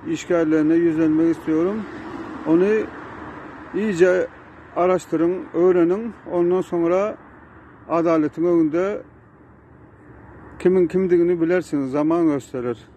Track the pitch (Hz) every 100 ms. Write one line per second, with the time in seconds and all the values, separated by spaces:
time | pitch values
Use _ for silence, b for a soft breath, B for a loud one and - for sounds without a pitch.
0 | 151 156 - 175 160 156 151 165 170 156
1 | 160 156 165 160 160 160 180 214 196 -
2 | - - - - 151 165 196 220 - -
3 | - - - - - - - 175 214 170
4 | 180 180 165 - - - - - 180 185
5 | - 160 170 180 156 160 180 180 170 190
6 | 233 - - 180 175 185 - 175 165 180
7 | 208 - - - - - - - - 165
8 | 170 160 151 - 175 170 156 160 190 208
9 | - - - - - - - - - -
10 | - - - - - - 180 190 170 185
11 | 185 175 175 175 165 180 - 147 135 143
12 | 151 170 160 143 - 131 120 113 -